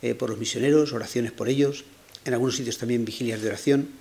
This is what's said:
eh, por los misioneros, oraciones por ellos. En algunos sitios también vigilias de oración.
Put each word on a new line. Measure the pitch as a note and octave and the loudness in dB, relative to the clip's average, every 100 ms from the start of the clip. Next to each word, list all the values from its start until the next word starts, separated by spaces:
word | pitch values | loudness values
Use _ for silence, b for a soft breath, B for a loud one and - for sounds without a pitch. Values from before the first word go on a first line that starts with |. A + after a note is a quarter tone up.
eh, | A#2+ | -2
por | A2+ B2 | -2 -2
los | A2 | -4
misioneros, | A2+ A#2+ C3+ D3+ D3 | -4 0 4 6 4
oraciones | A#2 G#2+ B2 A#2 | 0 -2 -2 -2
por | - A#2+ | -2 0
ellos. | C3+ C#3+ C#3+ - - - - | 2 2 0 -12 -20 -20 -12
En | - | -2
algunos | F3+ B2+ B2 | 0 0 0
sitios | A#2+ A2 | -4 -4
también | A#2 A#2+ | -2 0
vigilias | A#2 - A#2+ A2 | 0 -4 -4 -2
de | G#2+ | -2
oración. | G2+ - C#3 C#3+ - | -2 2 2 2 -8